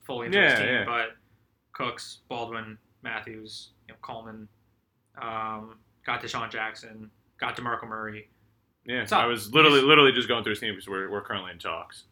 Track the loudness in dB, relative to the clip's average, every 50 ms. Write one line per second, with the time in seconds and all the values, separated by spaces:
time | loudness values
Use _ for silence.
0 | _ -10 -8 -6 -4 0 4 6 6 6 6 4 4 2 2 0 0 0 -2 -2
1 | -2 -4 -8 _ _ _ _ _ _ _ _ _ _ _ -10 -8 -6 -6 -8 -10
2 | -14 -16 -18 -18 _ -10 -8 -8 -8 -8 -8 -10 -10 -12 -16 -20 _ _ _ _
3 | -12 -10 -10 -10 -10 -12 -14 -14 -16 -16 -16 -16 -18 -20 _ _ _ -20 -20 _
4 | -14 -14 -12 -12 -14 -16 -16 -16 -18 -20 _ _ _ _ _ _ _ _ _ _
5 | _ _ _ -10 -8 -6 -4 -4 -4 -6 -6 -8 -10 -14 -18 _ _ _ _ _
6 | -8 -6 -6 -6 -6 -6 -6 -6 -6 -6 -6 -6 -6 -6 -8 -12 -16 -18 -18 -18
7 | -20 -20 _ _ _ _ _ -8 -6 -6 -6 -6 -4 -4 -4 -6 -6 -8 -8 -8
8 | -8 -10 -10 -12 -16 _ _ _ _ _ _ _ _ _ _ _ _ -6 -4 -4
9 | 0 2 2 2 2 2 0 -2 -2 2 6 8 8 8 8 8 8 8 8 10
10 | 8 8 6 4 0 0 -2 0 0 -2 -4 -2 -4 -6 -6 -8 -8 -8 -6 -6
11 | -4 -4 -6 -6 -6 -6 -6 -8 -8 -10 -12 -10 -8 -8 -6 -8 -10 -14 -18 -20
12 | -20 _